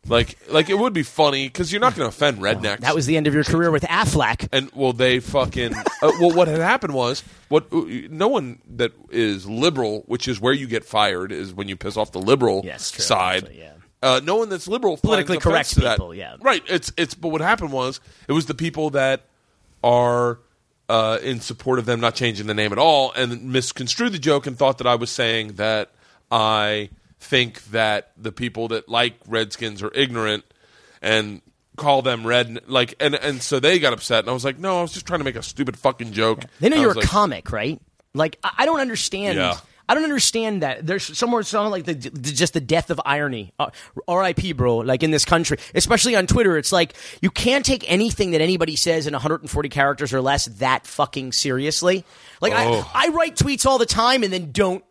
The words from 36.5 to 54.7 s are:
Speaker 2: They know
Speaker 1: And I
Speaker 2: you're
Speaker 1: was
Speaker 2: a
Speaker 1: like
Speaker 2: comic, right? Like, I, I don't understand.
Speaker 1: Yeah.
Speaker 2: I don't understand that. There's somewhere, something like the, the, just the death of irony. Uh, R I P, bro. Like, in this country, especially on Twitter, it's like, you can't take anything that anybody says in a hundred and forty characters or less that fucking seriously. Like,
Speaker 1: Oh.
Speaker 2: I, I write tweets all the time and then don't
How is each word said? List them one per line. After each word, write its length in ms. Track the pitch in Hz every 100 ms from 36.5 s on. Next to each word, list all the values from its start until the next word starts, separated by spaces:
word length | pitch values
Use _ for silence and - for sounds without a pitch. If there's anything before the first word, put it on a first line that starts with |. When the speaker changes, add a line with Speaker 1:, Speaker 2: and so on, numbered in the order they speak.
| _
Speaker 2:
They 80 | 196
know 40 | 311
Speaker 1:
And 40 |
I 20 |
Speaker 2:
you're 60 | 254
Speaker 1:
was 80 | 190
Speaker 2:
a 40 |
Speaker 1:
like 80 | -
Speaker 2:
comic, 440 | 202 202 104 -
right? 280 | 110 117 156 _ _ _
Like, 240 | 135 160 -
I, 100 | 196 -
I 60 | 277
don't 140 | 320
understand. 560 | 262 226 - 196 202 185
Speaker 1:
Yeah. 180 | 92 175 - _ -
Speaker 2:
I 60 |
don't 80 | 277
understand 600 | 311 277 - 226 220 202
that. 220 | 147 127
There's 320 | 156 190 - 156
somewhere, 280 | 240 240
something 260 | 208 214 208
like 140 | 190
the, 100 | 160
the, 380 | 151 135 147 131
just 220 | 139 170
the 60 | 165
death 300 | 127 160 -
of 100 | 156 139
irony. 460 | 143 147 120 95 _
Uh, 140 | 147 - - - -
R 120 | 175
I 120 | 190
P, 200 | 175 185
bro. 260 | 143 123 117
Like, 260 | 117 131
in 80 | 160
this 120 | 151
country, 340 | - 170 165 151 - 147
especially 400 | - 233 254 220
on 100 | 185
Twitter, 300 | 247 214 160
it's 140 | -
like, 220 | 185 165 - - -
you 80 | 185
can't 340 | - 240 269
take 240 | 262 262 -
anything 440 | 180 226 - 190
that 80 | 165
anybody 340 | 160 185 165
says 320 | 151 170 160 147
in 80 |
a 40 | 143
hundred 220 | 143 131
and 80 | 151
forty 180 | 147 147
characters 440 | 143 139 139 143
or 80 | 131
less 260 | 131 139 -
that 400 | 101 127 131 -
fucking 420 | - 143 - 131
seriously. 720 | - 143 127 143 151 180 190 - - - -
Like, 120 | 208 220
Speaker 1:
Oh. 340 | 233 160 -
Speaker 2:
I, 120 | 247 302
I 20 |
write 260 | 320 330 -
tweets 280 | 285 277
all 140 | 269 269
the 80 | 233
time 380 | 214 233 262
and 80 | 208
then 180 | 185 160
don't 320 | 131 190